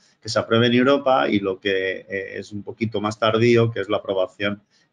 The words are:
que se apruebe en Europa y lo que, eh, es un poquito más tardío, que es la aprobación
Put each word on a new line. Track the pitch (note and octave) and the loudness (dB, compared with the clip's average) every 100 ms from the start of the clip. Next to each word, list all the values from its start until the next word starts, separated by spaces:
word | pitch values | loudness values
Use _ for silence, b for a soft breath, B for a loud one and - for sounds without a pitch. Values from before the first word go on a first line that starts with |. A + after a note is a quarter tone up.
| b b | b b
que | A2 | -6
se | G#2+ | -4
apruebe | - A2+ A#2+ | 0 2 4
en | |
Europa | B2 B2+ C#3 C3+ C3+ C#3 | 4 4 2 2 2 2
y | G#2 | 0
lo | G2 F#2+ | -2 -4
que, | G2+ F#2+ F#2+ F#2+ - | -2 -2 -2 -6 -8
eh, | G2 G2 G2+ | -10 -8 -12
es | G2 | -12
un | G#2 | -14
poquito | G#2 - A2+ G#2 | -12 -6 -6 -4
más | G#2+ G#2+ | -6 -2
tardío, | A2 A2 A#2+ A#2 A#2 | 0 2 4 4 2
que | G#2+ | -2
es | G2 | -4
la | G2+ | -4
aprobación | - F#2+ F#2 - G2+ G2+ _ _ _ | -2 -2 -2 -4 -6 -6 _ _ _